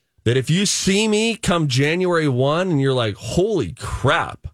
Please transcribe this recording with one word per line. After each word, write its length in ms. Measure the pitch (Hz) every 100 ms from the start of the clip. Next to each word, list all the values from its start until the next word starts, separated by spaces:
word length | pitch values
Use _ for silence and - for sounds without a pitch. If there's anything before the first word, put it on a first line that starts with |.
| _ _
that 120 | 110 127
if 120 | 123
you 160 | 175 208
see 420 | - 190 196 220
me 280 | 208 226 220
come 320 | - 175 151
January 600 | 123 143 170 180 170 151
one 420 | 123 135 160 190
and 100 | 147
you're 140 | 135
like, 220 | 127 113 95
"Holy 560 | 113 143 208 190 92
crap 760 | - - - 131 160 87 - -